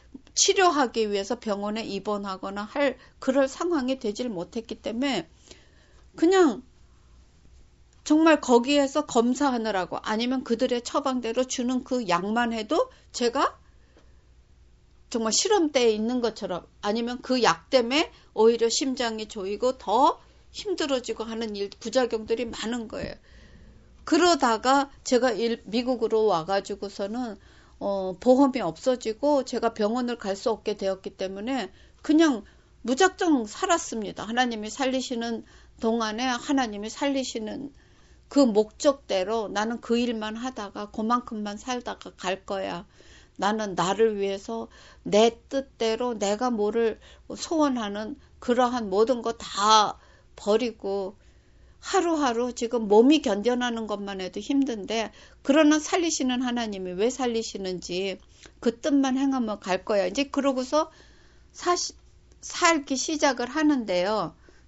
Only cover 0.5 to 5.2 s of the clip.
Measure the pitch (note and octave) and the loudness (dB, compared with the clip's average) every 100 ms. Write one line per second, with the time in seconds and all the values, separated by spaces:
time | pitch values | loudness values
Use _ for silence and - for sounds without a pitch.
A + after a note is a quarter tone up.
0.5 | F#4+ F4+ D4 A#3+ A3+ G#3+ G3+ G3 A#3 A3 | 6 4 4 0 0 -2 -2 -4 -6 -4
1.5 | G3+ G#3 G#3+ G#3 G3 G3+ G#3 G3+ F#3+ G3 | -4 -4 -6 -6 -6 -4 -6 -6 -8 -8
2.5 | G3+ G#3 C#4 C#4 - - - C4 C4 C4+ | -10 -8 -2 -2 -2 -16 -6 0 2 0
3.5 | - F4 D#4 B3 C4 G#3 G3+ B3 F3+ F3+ | 0 -2 0 0 -2 -4 -4 -6 -6 -8
4.5 | A#3 A3 A3+ G#3+ A3+ C#4 A#3 | -10 -10 -10 -8 -4 -2 -2